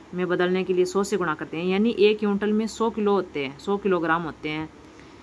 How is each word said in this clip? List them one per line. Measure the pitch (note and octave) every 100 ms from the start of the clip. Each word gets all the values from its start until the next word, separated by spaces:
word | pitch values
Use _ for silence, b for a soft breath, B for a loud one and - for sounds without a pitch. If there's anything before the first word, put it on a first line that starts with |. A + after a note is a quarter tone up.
| -
में | F3+ F3
बदलने | F3 F3+ F#3
के | F#3
लिए | F3+ F3+
सौ | G3
से | G3+ G3
गुणा | E3+ D3+
करते | D#3 D#3+
हैं, | F3+
यानी | G3 A#3 -
एक | G#3 G#3
क्विंटल | G#3 G3+ G#3+
में | G#3+ A3
सौ | - A3+
किलो | A3 G3+
होते | G3 F3+ D3 C3+
हैं, | C#3
सौ | G3 G3+
किलोग्राम | G3+ F3 D#3+ E3
होते | D#3+ - D3+
हैं, | D#3 D#3 - B B B B